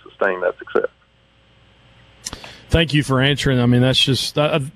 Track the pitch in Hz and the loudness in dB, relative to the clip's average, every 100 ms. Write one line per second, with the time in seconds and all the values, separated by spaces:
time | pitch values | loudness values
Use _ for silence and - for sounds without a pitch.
0 | - - 101 92 90 - - - - - | -20 -4 -4 -2 -4 -6 -4 -4 -4 -8
1 | _ _ _ _ _ _ _ _ _ _ | _ _ _ _ _ _ _ _ _ _
2 | - _ - - - - - 165 160 147 | -20 _ -16 -16 -18 -20 -2 0 2 0
3 | 131 131 135 143 139 127 120 123 127 127 | 0 0 2 0 0 2 2 4 2 2
4 | 139 123 - - 147 156 135 | 0 0 -2 -2 -2 -2 -4